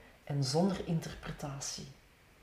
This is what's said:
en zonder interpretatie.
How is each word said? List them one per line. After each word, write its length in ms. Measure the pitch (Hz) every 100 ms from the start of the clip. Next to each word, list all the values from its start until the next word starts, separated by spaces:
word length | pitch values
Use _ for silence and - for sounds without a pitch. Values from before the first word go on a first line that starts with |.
| - -
en 200 | - 143
zonder 440 | 127 151 196 175 -
interpretatie. 1000 | 165 - - - - 147 139 - - 139 - - - - -